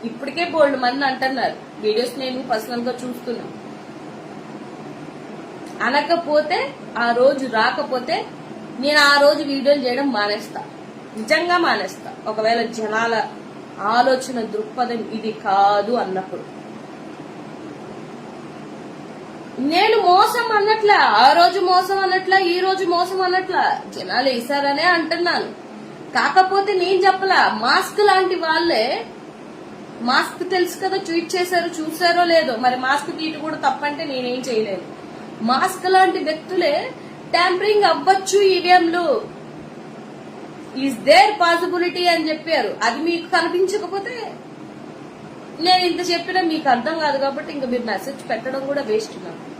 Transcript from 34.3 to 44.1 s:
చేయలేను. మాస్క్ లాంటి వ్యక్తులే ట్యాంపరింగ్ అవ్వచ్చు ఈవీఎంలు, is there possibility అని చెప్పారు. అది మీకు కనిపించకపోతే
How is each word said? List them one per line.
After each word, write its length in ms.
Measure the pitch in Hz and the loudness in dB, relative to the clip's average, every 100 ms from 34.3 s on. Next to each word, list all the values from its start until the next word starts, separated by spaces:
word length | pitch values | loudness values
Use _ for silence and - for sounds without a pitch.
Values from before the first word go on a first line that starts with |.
| 254 | -4
చేయలేను. 420 | 254 220 214 185 - - - - - - | -2 0 0 -4 -8 -14 -16 -16 -14 -4
మాస్క్ 480 | 226 262 370 - 370 | 0 2 0 0 4
లాంటి 280 | 381 381 370 | 6 6 4
వ్యక్తులే 760 | 294 311 - 370 330 311 508 - - - - | -2 -4 -4 0 2 0 -2 -10 -16 -16 -2
ట్యాంపరింగ్ 520 | 339 359 359 403 415 | 2 2 2 2 4
అవ్వచ్చు 560 | 381 294 330 392 381 392 | 4 4 4 2 4 4
ఈవీఎంలు, 840 | 381 349 339 359 330 339 330 220 - - - - - - - - - - - - - - - 262 | 4 4 6 6 6 0 2 0 -2 -14 -16 -16 -16 -16 -16 -16 -16 -16 -16 -16 -16 -16 -12 -4
is 140 | 269 | -4
there 380 | 233 202 330 427 | 0 6 8 6
possibility 800 | 339 339 339 359 359 349 349 349 | 4 2 2 0 0 -2 0 2
అని 200 | 330 311 | 2 0
చెప్పారు. 480 | 311 330 302 208 190 | -4 0 0 0 0
అది 200 | 220 233 | -2 0
మీకు 240 | 330 339 - | -2 -2 0
కనిపించకపోతే 1080 | 359 339 359 370 415 359 392 440 | 0 2 0 0 0 -4 -6 -6